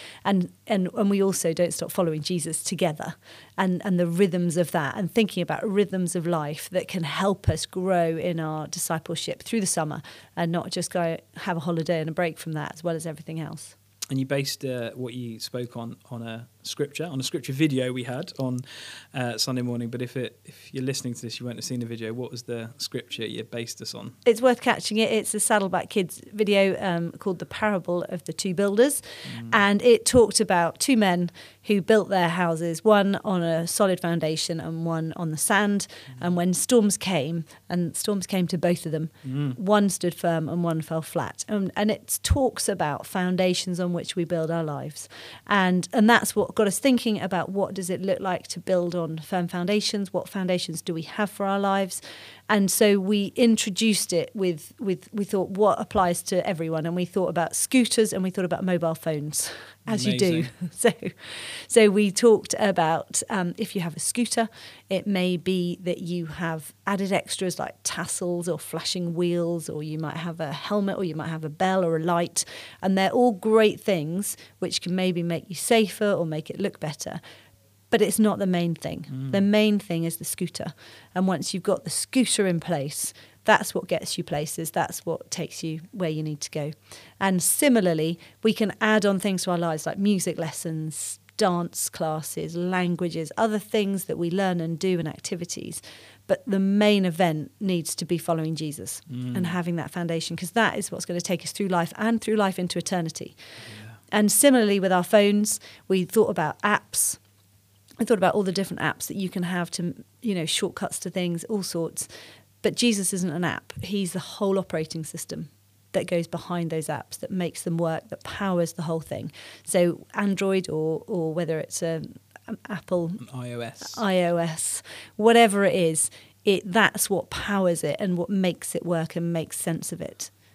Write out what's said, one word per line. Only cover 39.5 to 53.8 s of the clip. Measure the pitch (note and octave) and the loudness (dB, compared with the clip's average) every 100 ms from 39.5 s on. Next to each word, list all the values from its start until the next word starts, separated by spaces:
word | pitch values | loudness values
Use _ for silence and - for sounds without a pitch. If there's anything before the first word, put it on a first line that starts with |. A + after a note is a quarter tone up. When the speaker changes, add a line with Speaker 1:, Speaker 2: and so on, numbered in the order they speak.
| B2 | -2
Speaker 1:
one | F#3+ G#3 G3 | 2 4 4
stood | - F3 | 2 -2
firm | - F3 E3 D#3+ | 0 0 0 0
and | F3 | 0
one | E3+ D#3+ | 0 0
fell | D#3 D#3+ | -2 -4
flat. | - E3 B2 - - | -4 -4 -4 -8 -4
And, | G#3 F#3+ | -2 -2
and | - G#3 | 0 0
it | - - - | -2 -4 -6
talks | - C#4+ B3+ - - | 2 4 2 0 -4
about | F#3 D3+ C#3 | 0 -2 -2
foundations | - F#3 F3+ F#3 F#3 F3+ F#3 F3 | -4 -2 0 2 2 2 -2 -2
on | F3 F3 | -2 -2
which | - | -4
we | F#3 | -4
build | E3 E3+ D#3+ | -2 -2 0
our | E3+ | -2
lives. | D#3 C#3 D3 - - - - - - | -2 -6 -8 -12 -16 -18 -18 -18 0
And, | G3+ F#3 F3+ - | 4 6 4 2
and | B3 G#3+ | 4 6
that's | A#3 - G#3 | 6 4 0
what | F#3 | 0
got | - G3+ | 2 2
us | - | 2
thinking | C#4 B3 A#3 G#3 | 4 4 2 -2
about | F#3 F3+ - | -2 -2 -2
what | G3 F#3+ | -2 -2
does | G3 F3+ | -2 -4
it | F3 | -4
look | F#3+ - | -2 -2
like | F#3+ F3+ - | -2 -4 -6
to | E3+ | -10
build | - F#3 F3 | 0 0 2
on | F3 E3 D#3+ | -2 -4 -6
firm | - F#3 F3 | -4 -2 -2
foundations? | F3+ F3+ G#3 G#3 G#3 G3 | -2 0 0 0 -2 -2
What | F3+ - | -4 -4
foundations | G3 F#3 F3+ - D#3 | -4 0 0 -2 -6
do | - | -6
we | D#3+ | -6
have | D3+ - G3+ | -6 -4 -4
for | - G3 | -2 -2
our | G3 | 0
lives? | G3 G3 F#3 - - - - - - | 2 0 0 -6 -12 -18 -20 -14 0
And | G#3 F#3+ | 2 2
so | - G#3+ G3+ | 4 6 6
we | F#3+ G#3 G3 - | 4 0 0 4
introduced | A#3+ A3 G#3+ F3 | 4 6 2 2